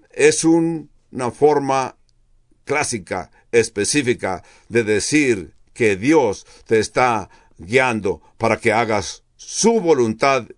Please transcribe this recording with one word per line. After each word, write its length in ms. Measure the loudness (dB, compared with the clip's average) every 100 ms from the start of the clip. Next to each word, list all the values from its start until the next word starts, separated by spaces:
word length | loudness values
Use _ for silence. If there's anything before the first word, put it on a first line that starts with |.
| _
Es 320 | 2 2 4
un, 460 | 2 2 0 -6 -10 _ _
una 220 | -8 -8
forma 640 | 2 2 2 0 -2 -4 -10 _ _ _ _ _ _
clásica, 680 | -6 -4 -4 -6 -8 -10 -10 _ 0
específica, 920 | 0 0 -2 -2 0 0 -2 -4 -6 -12 _ -4
de 160 | -2
decir 720 | 0 -2 0 0 0 -2 -4 -18 _
que 220 | -2 0 0
Dios 500 | 2 2 2 -4 -12 -16 -2
te 120 | 0
está 520 | 0 0 0 0 -6 -18 _ -20
guiando 640 | -2 0 0 -2 -4 -6 _ -6
para 200 | -2 0
que 140 | 0
hagas 520 | 0 0 -2 -4 -14 _ _
su 420 | -14 -2 0 2
voluntad, 680 | 2 2 2 0 0 0 -4